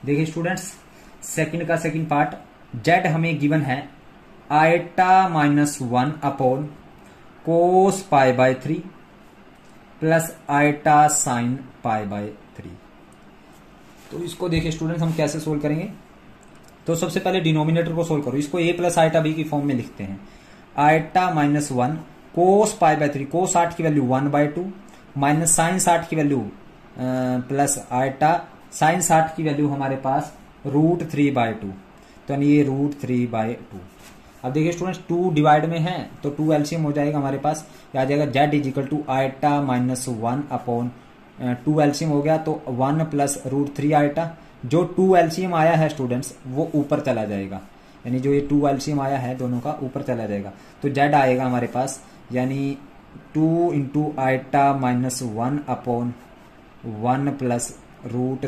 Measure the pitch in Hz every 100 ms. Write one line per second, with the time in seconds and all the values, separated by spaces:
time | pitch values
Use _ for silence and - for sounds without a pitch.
0 | 135 143 160 165 165 185 - - - -
1 | - - - - 156 170 165 160 165 156
2 | 156 147 151 - - - - 123 113 175
3 | 180 160 165 151 143 156 135 131 - -
4 | - - - - - 151 160 170 170 -
5 | 185 185 185 165 147 147 147 - 123 123
6 | 135 - 104 - 131 135 151 - - -
7 | - - - - - 170 175 185 196 190
8 | - 143 131 123 127 127 143 165 - -
9 | - - - - - - - - - -
10 | 160 165 160 - - 143 147 147 156 151
11 | 151 - - 120 120 131 131 - 120 110
12 | 104 104 104 - - - 87 90 - -
13 | - - - - - - - - - -
14 | - 143 170 - 180 160 165 160 160 160
15 | 165 160 151 156 156 151 147 151 202 -
16 | - - - - - - - - - 165
17 | 175 170 185 185 165 156 156 165 165 165
18 | 160 156 135 135 147 180 170 175 175 175
19 | 160 160 156 156 151 147 143 127 113 -
20 | 98 98 - - - - - - 147 160
21 | 156 185 180 160 147 147 143 127 123 156
22 | - - - - 180 196 214 - 160 151
23 | 147 139 139 165 185 175 170 - 165 147
24 | 123 131 143 143 147 160 190 - - -
25 | - 139 139 151 165 - 165 185 180 170
26 | 170 160 147 139 101 - - - - -
27 | 127 127 127 127 123 139 143 - - 123
28 | 135 135 151 175 - - - - 156 180
29 | 170 160 160 - 156 143 147 139 135 135
30 | 131 139 147 - - - 135 139 160 170
31 | 156 143 143 127 113 107 101 95 - -
32 | - - - 139 143 147 143 135 143 147
33 | 123 123 123 113 110 120 - 95 90 -
34 | - - - - 127 139 160 170 180 180
35 | - 170 180 151 151 151 160 165 160 180
36 | 113 - 143 147 156 151 147 165 151 147
37 | 143 151 135 135 143 156 - - - 135
38 | 131 143 147 127 147 147 131 135 131 151
39 | 147 131 135 131 147 143 139 123 123 127
40 | - 117 113 131 143 123 - 120 123 123
41 | - - - - 123 123 - 151 147 147
42 | 160 143 147 156 156 151 - 123 131 151
43 | 160 143 139 - 131 135 143 - 143 151
44 | 147 147 165 - - - 123 151 175 -
45 | 190 185 165 165 185 170 160 165 156 151
46 | 127 123 127 - 135 127 160 151 139 143
47 | 135 117 107 98 98 95 - - - -
48 | 120 127 135 143 143 147 143 139 139 147
49 | 135 139 123 127 123 123 143 156 131 139
50 | 143 120 107 101 98 - - - 143 135
51 | 147 147 131 127 127 123 120 123 135 -
52 | - - - 123 127 135 139 139 - -
53 | - - - 151 156 165 175 151 131 147
54 | 151 151 131 147 - 147 139 139 127 123
55 | 131 - 127 107 123 147 143 123 - 120
56 | 120 123 - - - - - - 120 107
57 | 113 131 143 143 127 120 - - - -
58 | 123 117 127 131